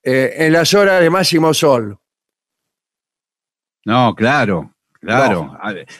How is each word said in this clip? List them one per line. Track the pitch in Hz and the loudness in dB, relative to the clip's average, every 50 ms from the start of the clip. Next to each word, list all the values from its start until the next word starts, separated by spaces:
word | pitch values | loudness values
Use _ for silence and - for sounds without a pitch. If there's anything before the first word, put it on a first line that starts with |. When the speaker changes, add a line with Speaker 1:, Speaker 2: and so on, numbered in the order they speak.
Speaker 1:
eh, | - 131 131 131 131 127 - | -4 -2 0 0 0 -2 -2
en | - 160 156 160 | 0 0 2 2
las | 165 165 - 185 | 2 2 2 2
horas | 202 202 196 190 185 | 2 4 4 4 4
de | 170 165 | 2 2
máximo | 170 190 180 - 170 160 160 160 151 | 2 0 0 0 0 0 2 0 0
sol. | - 165 147 131 120 110 101 104 - _ _ _ _ _ _ _ _ _ _ _ _ _ _ _ _ _ _ _ _ _ _ _ _ _ _ _ _ _ _ _ _ _ _ _ _ - | 2 2 2 2 0 -2 -6 -12 -18 _ _ _ _ _ _ _ _ _ _ _ _ _ _ _ _ _ _ _ _ _ _ _ _ _ _ _ _ _ _ _ _ _ _ _ _ -6
Speaker 2:
No, | 107 113 127 123 117 - | -2 0 0 0 0 0
claro, | - 110 120 143 147 120 101 95 82 73 - _ _ _ _ _ _ | -2 -2 0 0 0 -2 -2 -4 -4 -6 -10 _ _ _ _ _ _
claro. | - 90 110 127 135 123 101 85 78 71 69 | -6 -4 -2 0 0 0 -2 -4 -6 -10 -14
Speaker 1:
No. | - | -14
Speaker 2:
A | 98 107 101 | -12 -12 -12
ver, | 85 - - - | -12 -14 -20 -20